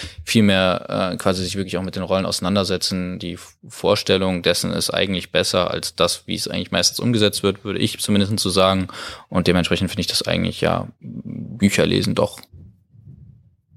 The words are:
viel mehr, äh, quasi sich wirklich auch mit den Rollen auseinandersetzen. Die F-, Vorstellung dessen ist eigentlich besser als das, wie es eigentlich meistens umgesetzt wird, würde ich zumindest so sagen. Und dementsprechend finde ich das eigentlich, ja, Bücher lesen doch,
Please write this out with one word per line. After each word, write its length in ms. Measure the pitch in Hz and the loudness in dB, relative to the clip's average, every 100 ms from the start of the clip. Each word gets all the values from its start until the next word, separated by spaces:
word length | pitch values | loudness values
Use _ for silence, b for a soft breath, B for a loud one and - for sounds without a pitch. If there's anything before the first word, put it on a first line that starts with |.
| B B | B B
viel 180 | - 117 | 0 4
mehr, 720 | 104 95 92 90 - 101 92 | 6 6 4 2 -2 -2 -2
äh, 40 | 92 | 0
quasi 280 | 98 92 | 0 0
sich 100 | 90 | -2
wirklich 240 | 98 92 87 | -4 -4 -4
auch 60 | |
mit 100 | 92 | -6
den 80 | 92 | -6
Rollen 240 | 92 95 90 | -2 0 0
auseinandersetzen. 920 | - 90 101 92 90 - 95 90 90 | -2 0 0 0 0 -2 -2 -4 -8
Die 140 | 87 | -8
F-, 200 | 87 - _ - | -10 -14 _ -20
Vorstellung 760 | - 90 90 - 95 95 90 | -2 2 2 2 2 2 0
dessen 300 | 87 87 92 | 2 2 0
ist 180 | 85 - | -2 -2
eigentlich 400 | - 95 92 - | 0 0 -2 -2
besser 400 | 80 92 92 85 | 0 0 2 0
als 240 | 85 - | -2 -4
das, 320 | - 87 - - | 0 0 0 -6
wie 80 | |
es 140 | 90 - | -6 -4
eigentlich 240 | 92 92 | -6 -2
meistens 260 | 92 87 - | 0 0 0
umgesetzt 460 | 117 117 104 - | 0 2 2 2
wird, 200 | 101 95 | -2 -2
würde 140 | 104 92 | -4 -2
ich 220 | 107 - | -2 -2
zumindest 360 | - 101 98 107 | 0 2 2 -2
so 100 | 98 | 0
sagen. 380 | 95 95 95 90 B B B - | 4 4 4 -2 B B B -4
Und 180 | 92 87 | 0 4
dementsprechend 440 | 87 85 85 92 | 4 4 0 0
finde 100 | - | -2
ich 80 | 85 | -2
das 180 | - 87 | -2 0
eigentlich, 340 | 87 90 87 | 0 -2 0
ja, 280 | - 50 - - | 0 0 -4 -12
Bücher 880 | - - - - - - 196 - 85 | -14 -12 -10 -10 -10 0 2 4 2
lesen 300 | 95 101 - | 2 0 0
doch, 240 | - - - - - - _ - - - - - _ _ _ | 0 -2 -18 -20 -20 -20 _ -20 -20 -20 -20 -20 _ _ _